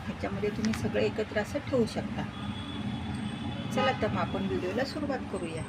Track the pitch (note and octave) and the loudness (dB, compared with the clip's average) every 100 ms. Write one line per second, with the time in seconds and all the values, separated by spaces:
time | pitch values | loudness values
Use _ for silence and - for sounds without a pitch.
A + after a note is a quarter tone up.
0 | - - G3 G3 G#3 G#3+ A3 A3 G#3+ G#3 | -6 -4 -2 0 0 2 0 2 2 2
1 | - - G#3+ G#3 G#3 D4 - C4+ A3 G#3+ | 2 2 0 0 0 -2 2 4 4 2
2 | - - - - - - - G#2 - - | -2 -2 -4 -4 -4 -4 -6 -4 -2 -2
3 | - - - - - - - B3 C4 - | -2 -2 -2 -2 -4 -4 0 4 4 4
4 | G#3 - E3+ G3 G3 F#3 F3+ G#3 C4+ D#4+ | 2 2 0 0 0 0 0 0 0 -2
5 | C#4+ C4 G3+ G3 E3+ D#3+ | -2 -2 -2 -4 -2 -4